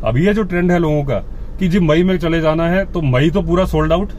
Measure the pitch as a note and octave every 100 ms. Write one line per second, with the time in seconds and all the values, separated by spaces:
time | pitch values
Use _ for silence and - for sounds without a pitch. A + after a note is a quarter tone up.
0 | A2+ A#2+ F#3 G3 F3 F3 F3 F3 D#3 D3+
1 | C#3 A#2 - - - - F#3 F#3 E3+ D#3
2 | F3+ F#3 E3+ E3 D#3 D#3 E3+ F3+ G3 F3+
3 | D3+ B2+ D3+ F3+ E3 F3 F#3 D#3 D#3 E3+
4 | G3+